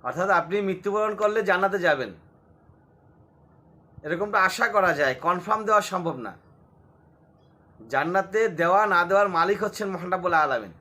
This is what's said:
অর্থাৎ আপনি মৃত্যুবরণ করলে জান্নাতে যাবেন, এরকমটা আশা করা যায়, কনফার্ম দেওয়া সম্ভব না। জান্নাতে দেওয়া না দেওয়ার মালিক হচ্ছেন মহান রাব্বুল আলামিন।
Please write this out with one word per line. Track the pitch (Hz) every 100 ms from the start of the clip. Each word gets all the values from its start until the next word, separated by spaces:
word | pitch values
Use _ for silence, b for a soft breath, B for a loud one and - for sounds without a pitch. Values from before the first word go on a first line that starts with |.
অর্থাৎ | 123 139 190
আপনি | 190 160 202
মৃত্যুবরণ | 196 190 202 208 214 202
করলে | 214 220
জান্নাতে | 196 185 196 196
যাবেন, | 170 143 113 82 _ _ _ _ _ _ _ _ _ _ _ _ _ _ _ _ _ -
এরকমটা | 151 170 208 208
আশা | 185 208 233
করা | 208 185
যায়, | 147 143
কনফার্ম | - 165 180 180 220
দেওয়া | 208 214
সম্ভব | 202 185 165 131
না। | 107 90 _ _ _ _ _ _ _ _ _ _ _ _ _ _ 113
জান্নাতে | 135 156 190 190 208 226
দেওয়া | 160 170 190 214
না | 175
দেওয়ার | 175 196 202
মালিক | 170 170 202
হচ্ছেন | 208 - 202
মহান | 180 180
রাব্বুল | 180 175
আলামিন। | 165 151 123 101 78